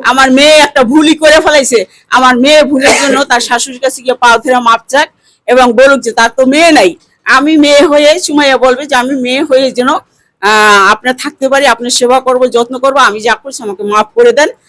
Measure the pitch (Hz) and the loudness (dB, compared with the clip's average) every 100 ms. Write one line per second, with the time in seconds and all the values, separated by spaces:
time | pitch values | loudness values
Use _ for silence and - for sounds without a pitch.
0 | 220 254 269 262 294 311 294 285 240 294 | -4 0 0 2 2 2 2 0 0 2
1 | 302 311 311 311 320 302 254 233 185 _ | 0 0 2 2 2 0 0 -2 -4 _
2 | - 240 254 247 269 302 277 277 269 - | -6 0 0 2 2 2 2 0 0 0
3 | 277 269 277 240 - 240 269 254 262 262 | 0 -2 -2 -4 -2 -6 -6 -6 -6 -6
4 | 247 247 240 233 302 254 233 226 - 269 | -6 -2 0 0 0 -2 0 -2 -2 -4
5 | 311 _ _ _ - 247 247 226 269 277 | -4 _ _ _ -2 2 2 4 4 2
6 | 233 220 226 - 262 285 339 302 185 160 | -2 -2 -2 0 0 2 2 2 0 -2
7 | _ _ - 247 294 320 285 285 285 294 | _ _ -2 0 2 2 2 4 2 2
8 | 294 330 349 294 285 262 254 254 294 262 | 2 0 -2 -2 0 0 0 -2 -2 -4
9 | 247 277 247 262 311 262 269 226 254 311 | -2 -4 -4 -4 -2 0 -2 -2 -2 -4
10 | - _ _ - 196 214 214 202 190 220 | -6 _ _ -6 -2 2 2 4 2 0
11 | 247 254 285 - 269 277 277 233 240 240 | -2 -6 -8 -6 -4 0 0 -2 -4 -2
12 | 240 254 254 254 254 233 233 254 269 269 | 0 0 0 0 0 -2 -4 -4 -2 0
13 | 247 208 220 220 277 262 226 196 208 214 | 0 -2 -4 -4 -6 -12 -12 -10 -4 -2
14 | 214 - 240 226 302 - | -2 2 2 2 -2 -4